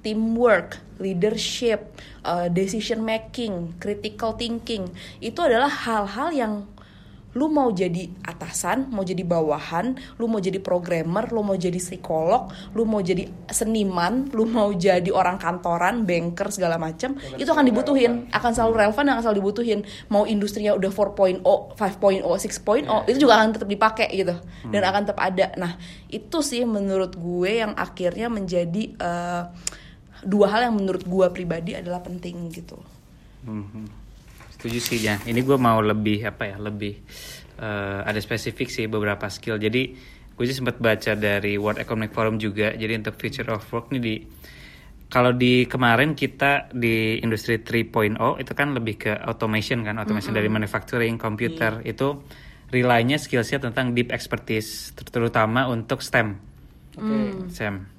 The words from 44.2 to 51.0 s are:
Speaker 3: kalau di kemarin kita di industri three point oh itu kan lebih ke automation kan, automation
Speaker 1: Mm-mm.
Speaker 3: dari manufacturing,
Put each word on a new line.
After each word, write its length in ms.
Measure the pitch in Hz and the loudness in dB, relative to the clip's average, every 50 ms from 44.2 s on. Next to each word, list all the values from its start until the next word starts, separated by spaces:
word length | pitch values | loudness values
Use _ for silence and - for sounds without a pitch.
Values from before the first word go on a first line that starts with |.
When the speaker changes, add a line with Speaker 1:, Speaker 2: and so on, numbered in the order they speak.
| - - - - - - - - - - - - - - - - - | -8 -14 -20 -20 -20 -20 -20 -20 -20 -20 -20 -20 -20 -20 -20 -20 -18
Speaker 3:
kalau 240 | - - 127 123 127 | 0 2 4 6 6
di 320 | 123 123 127 123 127 127 123 | 6 6 6 6 6 6 4
kemarin 480 | 117 - 131 127 117 117 120 139 156 151 | 4 2 2 4 6 6 6 4 2 2
kita 560 | - 143 131 - - 143 139 139 143 - - | 0 -2 -4 0 2 2 4 4 2 0 -4
di 520 | - 127 117 117 113 113 110 110 110 113 - | -4 0 2 2 2 2 2 0 0 0 0
industri 340 | 113 113 107 - - 117 110 | -2 -2 -2 0 0 -2 -2
three 280 | - - 123 117 113 | -2 0 0 0 0
point 320 | 113 - 117 107 104 110 - | 0 0 2 2 2 2 2
oh 160 | 113 127 - | 0 0 0
itu 160 | - 135 - - | 0 -6 -8 -2
kan 220 | - 143 147 139 | -2 0 0 0
lebih 240 | 123 117 113 104 - | -2 -2 -4 -6 -4
ke 140 | - 110 107 | -2 -4 -4
automation 640 | - - - 113 - - 110 107 110 101 - 135 120 | -2 -4 -6 -4 -2 -2 0 0 0 0 0 -2 -2
kan, 140 | 110 104 104 | -2 -4 -6
automation 400 | 113 107 107 107 104 98 98 107 | -6 -4 -2 -2 -2 -2 -2 -2
Speaker 1:
Mm-mm. 80 | 110 104 | 0 2
Speaker 3:
dari 80 | 107 | 2
manufacturing, 640 | 107 110 107 98 - 110 - - - 123 | 2 0 -2 -2 -4 -6 -4 -2 -2 0